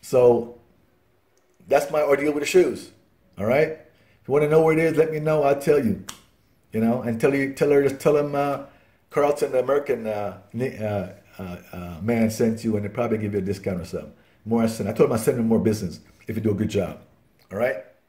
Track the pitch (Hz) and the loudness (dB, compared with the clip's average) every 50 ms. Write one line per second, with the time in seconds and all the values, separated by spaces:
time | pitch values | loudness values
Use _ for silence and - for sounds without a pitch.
0 | - - - 127 123 123 120 117 - - - - _ _ _ _ _ _ _ _ | -10 0 2 6 6 6 6 4 0 -6 -12 -20 _ _ _ _ _ _ _ _
1 | _ _ _ _ _ _ _ _ _ _ _ _ - - - - 143 - 165 151 | _ _ _ _ _ _ _ _ _ _ _ _ -4 0 0 0 0 0 -2 0
2 | 147 143 143 139 139 151 147 147 143 135 - 185 180 147 110 - - - - _ | 2 2 2 2 2 0 0 0 -4 2 4 4 4 4 0 -6 -10 -16 -20 _
3 | _ _ _ _ _ _ _ - 98 110 123 139 160 156 156 - - - _ _ | _ _ _ _ _ _ _ -6 -2 0 2 2 2 0 -2 -10 -14 -20 _ _
4 | _ _ _ _ _ - 131 147 151 147 156 160 160 160 160 156 165 165 156 143 | _ _ _ _ _ -2 0 2 2 4 4 4 4 4 4 4 2 2 4 2
5 | 156 160 156 151 151 156 156 156 143 139 143 143 - - 151 147 135 110 92 - | 2 2 0 -4 -2 0 0 2 4 2 2 0 2 2 2 4 4 0 -2 -4
6 | - - - - _ _ _ _ _ _ _ _ _ _ - 110 110 113 117 127 | -8 -16 -16 -18 _ _ _ _ _ _ _ _ _ _ -4 0 0 0 0 0
7 | 113 120 113 110 - 143 139 139 139 135 135 - 160 143 143 143 143 135 139 - | -2 -4 -4 0 0 2 2 2 -2 -2 -2 -2 0 4 4 4 4 2 0 0
8 | - 165 147 147 147 147 143 143 143 143 139 139 - - _ _ _ _ _ _ | 0 2 2 2 0 -2 -2 -2 -2 -2 -4 -6 -8 -14 _ _ _ _ _ _
9 | _ _ - 147 143 147 147 - 151 135 - 127 123 131 139 143 143 - 127 113 | _ _ -2 0 2 2 2 0 -2 0 0 -2 0 2 0 0 0 -2 -4 -4
10 | 113 110 107 104 104 101 92 92 - _ - 113 127 131 - - 107 107 104 101 | -2 -6 -4 -4 -6 -6 -8 -12 -20 _ -8 -6 -6 -6 -6 -6 -6 -4 -2 -4
11 | 92 90 - - _ _ _ - 98 92 87 90 - - - 90 87 87 87 80 | -4 -6 -12 -20 _ _ _ -14 -12 -12 -12 -14 -16 -16 -14 -12 -12 -12 -12 -8
12 | 90 110 120 113 113 107 110 - 123 113 110 110 - 117 107 104 101 98 - - | -4 -2 0 2 2 0 0 0 0 0 0 -2 -2 -2 -2 -2 -4 -4 -4 -4
13 | 120 113 110 107 107 101 101 101 92 95 98 - - 113 92 87 85 - - 82 | -2 -2 -2 -2 -2 -2 -2 -2 -2 -2 -6 -4 -4 -6 -4 -4 -6 -8 -10 -10
14 | - - - _ _ _ _ _ _ 110 113 117 113 113 - - 101 98 110 - | -10 -12 -20 _ _ _ _ _ _ -2 0 0 0 0 -2 -2 -4 -6 2 2
15 | 156 131 127 113 - - 135 120 113 113 113 107 92 113 107 104 101 85 - - | 2 2 2 0 0 0 0 0 0 2 2 2 2 2 0 0 -4 -8 -10 -12
16 | - _ _ _ - - 110 113 107 110 101 95 110 107 - 104 92 80 73 - | -20 _ _ _ -12 -10 -8 -4 -2 -2 0 0 -2 -2 -2 -2 -4 -4 -8 -14
17 | - _ _ _ _ _ _ _ _ _ 92 98 117 127 135 - - - _ _ | -20 _ _ _ _ _ _ _ _ _ -6 -2 -2 -2 -2 -4 -10 -16 _ _
18 | _ | _